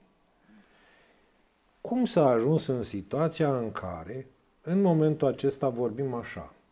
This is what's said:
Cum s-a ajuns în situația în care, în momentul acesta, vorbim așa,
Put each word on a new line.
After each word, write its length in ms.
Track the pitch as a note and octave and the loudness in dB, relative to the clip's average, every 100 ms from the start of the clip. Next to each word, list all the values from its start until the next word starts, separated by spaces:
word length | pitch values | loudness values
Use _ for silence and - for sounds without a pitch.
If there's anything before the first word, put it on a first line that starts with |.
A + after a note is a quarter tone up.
| _ _ _ _ _ - _ _ _ _ _ _ _ _ _ _ _ _ | _ _ _ _ _ -20 _ _ _ _ _ _ _ _ _ _ _ _
Cum 240 | - B3 | -4 0
s-a 240 | A#3 F3+ C#3 | 2 4 4
ajuns 380 | A#2 B2+ D#3+ D#3 | 4 4 2 0
în 160 | B2+ | -4
situația 760 | G#2 G2+ - C3+ D#3+ D#3+ D3+ B2+ | -4 -8 -6 -2 -2 0 0 0
în 160 | A2+ | -4
care, 540 | G#2 F#2 F2+ F2 C3 C3 _ _ _ | -8 -8 -10 -10 -12 -14 _ _ _
în 180 | D#3 F#3 | -2 2
momentul 460 | F#3+ D#3+ D#3 D3+ C#3 | 4 4 4 4 0
acesta, 420 | B2 C#3 C#3 C#3 | 2 -2 0 -2
vorbim 460 | A#2+ A#2+ A2+ C#3 | 0 -2 -2 -6
așa, 400 | A#2+ A2+ F2 D#2 - _ | -6 -8 -12 -14 -18 _